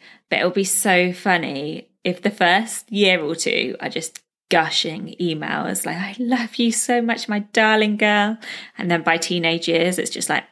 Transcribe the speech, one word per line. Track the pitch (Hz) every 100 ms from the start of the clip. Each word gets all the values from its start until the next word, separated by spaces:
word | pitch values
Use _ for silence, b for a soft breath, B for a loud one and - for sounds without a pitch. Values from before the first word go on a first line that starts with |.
| B B B
But | -
it'll | 175
be | 190
so | 190 - 208 180 180
funny | 180 202 175 156 139 147 160 - _
if | 185 180
the | 208
first | 202 175 190 226 - -
year | 202 196 180
or | 151
two | 160 - - 123 -
are | 135
just | 165 - - _ _ -
gushing | 170 160 - 175 156 - -
emails | 175 156 - - - 196
like, | 156 170
"I | 196 208
love | 240 247 226
you | - 233
so | 226 - 240
much, | 233 226 -
my | 208 208
darling | - 220 220 214 208
girl." | 214 208 208 220 B B B B
And | 175
then | 170
by | 165 165
teenage | - 180 165 170 165
years, | 165 175 185
it's | -
just | - -
like, | 147 -